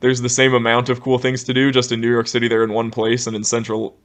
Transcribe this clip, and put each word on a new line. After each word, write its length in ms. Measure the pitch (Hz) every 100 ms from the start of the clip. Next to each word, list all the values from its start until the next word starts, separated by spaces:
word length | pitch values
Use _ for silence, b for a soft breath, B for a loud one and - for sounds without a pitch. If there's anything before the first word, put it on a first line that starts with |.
there's 200 | 127 123
the 80 | 120
same 260 | 131 131
amount 340 | 123 117 120 123
of 140 | 123
cool 160 | 135 123
things 240 | 127 127
to 100 | -
do, 160 | 127 139
just 200 | 131 120
in 80 | 117
New 100 | 117
York 160 | 117 113
City 200 | 120 117
they're 160 | 113
in 80 | 113
one 180 | 107 113
place, 360 | 110 110 120 120
and 80 | 107
in 80 |
central, 520 | 107 117 113 110 110 -